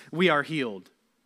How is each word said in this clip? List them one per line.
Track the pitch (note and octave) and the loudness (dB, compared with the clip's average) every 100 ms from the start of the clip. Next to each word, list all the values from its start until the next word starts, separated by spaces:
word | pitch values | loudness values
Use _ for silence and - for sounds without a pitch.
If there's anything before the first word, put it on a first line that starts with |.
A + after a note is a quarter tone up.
| - | -10
we | D#3 F#3 | 0 2
are | D3+ | 2
healed. | C#3 D#3 B2 G2 F2+ _ _ _ | 0 -4 -4 -6 -16 _ _ _